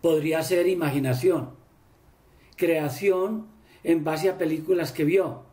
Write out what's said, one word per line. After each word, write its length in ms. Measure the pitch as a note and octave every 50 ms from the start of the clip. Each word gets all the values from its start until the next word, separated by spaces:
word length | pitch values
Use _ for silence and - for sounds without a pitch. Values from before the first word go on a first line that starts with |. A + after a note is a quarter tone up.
Podría 420 | - E3 D#3+ D#3 D3 D#3+ D#3+ D#3+ D#3+
ser 240 | - F#3 F3 F3
imaginación, 840 | F3 - E3+ D#3+ C#3+ C3 C#3+ C3 C3 B2+ B2+ D#3 F#3 F3 D3 B2 - - - _ _ _ _ _ _ _ _ _ - _ _ _ _ _ _ _ _ -
creación 920 | - F3+ E3 E3 D#3 D3+ C#3+ B2+ - G3 G3 F#3 F#3 F#3 G3+ A3 A3 - - - _ _ _ - - _
en 200 | - E3+ E3 D3
base 240 | E3+ D#3 D3+ E3 F#3+
a 100 | F#3+ -
películas 540 | F3 D#3 D#3+ D#3 D#3 F3 F#3 F3 D#3+ C3+ -
que 120 | - D3+
vio. 380 | D3 F3 G3 F3+ D3+ B2 - - -